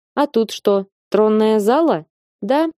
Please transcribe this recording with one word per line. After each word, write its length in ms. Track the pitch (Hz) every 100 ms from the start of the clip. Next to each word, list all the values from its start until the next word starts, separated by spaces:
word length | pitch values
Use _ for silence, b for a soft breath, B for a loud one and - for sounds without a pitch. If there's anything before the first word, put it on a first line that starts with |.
| _
«А 140 | - 190
тут 240 | 226 220
что, 340 | - - 196 196 _ -
тронная 480 | 196 214 214 220 220
зала?» 480 | 202 277 330 175 160 _ _ -
«Да, 300 | 202 277 330